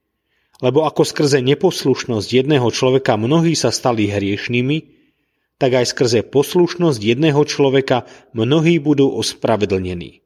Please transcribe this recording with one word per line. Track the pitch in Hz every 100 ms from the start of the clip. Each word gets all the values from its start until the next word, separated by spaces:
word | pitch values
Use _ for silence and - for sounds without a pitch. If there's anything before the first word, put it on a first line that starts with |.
| _ _ _ _ _ _
Lebo | 127 135
ako | 151 - 147
skrze | - 151 139
neposlušnosť | 127 143 185 - - 123 - 113 95
jedného | 120 131 147 120
človeka | - 127 131 131 110
mnohí | 113 165 165 156
sa | 120
stali | - 131 113 104
hriešnými, | 101 98 101 - 120 127 156 - _ _ _ _ _ _ _
tak | 135 127
aj | 120 -
skrze | 127 113 -
poslušnosť | 135 139 180 175 - 175 120
jedného | 101 123 160 143 147
človeka | - 139 135 131 123 - - _ 113
mnohí | 113 156 160 170
budú | 143 139 135 110
ospravedlnení. | 107 - - 107 104 95 92 87 80 _